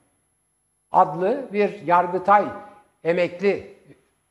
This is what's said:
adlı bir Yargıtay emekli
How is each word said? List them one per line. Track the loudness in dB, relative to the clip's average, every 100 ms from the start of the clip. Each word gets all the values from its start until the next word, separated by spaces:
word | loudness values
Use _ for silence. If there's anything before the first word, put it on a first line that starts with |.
| _ _ _ _ _ _ _ _ -2
adlı | 2 2 0 -2 -2 -4
bir | -2 -2 -2 0
Yargıtay | 2 2 -2 4 4 4 -8 -16 -20 _ _
emekli | -4 0 -2 -2 -2 -2 -8 -20 _ -20 _ _ _